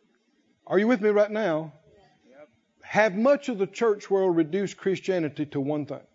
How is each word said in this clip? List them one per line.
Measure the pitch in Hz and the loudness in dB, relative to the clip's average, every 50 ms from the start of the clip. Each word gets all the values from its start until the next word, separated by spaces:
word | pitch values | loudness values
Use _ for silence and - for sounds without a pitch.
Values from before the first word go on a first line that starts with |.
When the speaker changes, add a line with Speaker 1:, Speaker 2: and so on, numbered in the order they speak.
| _ _ _ _ _ _ _ _ _ _ _ _ _ - | _ _ _ _ _ _ _ _ _ _ _ _ _ 0
Speaker 1:
Are | 151 185 | 2 2
you | 208 226 | 4 4
with | 254 190 | 2 2
me | 202 214 | 2 2
right | 208 208 208 208 | 4 4 2 2
now? | 208 214 220 180 156 156 160 156 143 - _ _ _ _ _ _ _ _ _ _ | 0 -2 -2 0 -2 -2 -4 -8 -14 -20 _ _ _ _ _ _ _ _ _ _
Speaker 2:
Yep. | - - - _ _ _ _ _ _ _ | -20 -20 -20 _ _ _ _ _ _ _
Speaker 1:
Have | - - - 190 214 220 180 | -16 -4 0 2 2 2 2
much | 202 226 277 285 277 - - | 2 2 2 2 2 0 -6
of | 247 185 | -4 -4
the | 196 190 | -4 -4
church | - - 233 226 208 202 - - | -2 -2 0 0 0 0 -2 -2
world | 196 196 190 190 170 | 0 2 2 2 2
reduced | 165 160 147 165 196 202 180 - - | 2 0 0 0 -2 -2 -4 -6 -4
Christianity | - 196 185 - - - 190 180 160 143 143 - 151 147 | -2 -2 -2 -2 -2 -2 -2 0 0 -2 -4 -6 -8 -6
to | - 143 | -4 -4
one | 135 139 151 151 143 | -4 -2 -4 -4 -4
thing? | - 139 131 - _ _ | -8 -10 -14 -14 _ _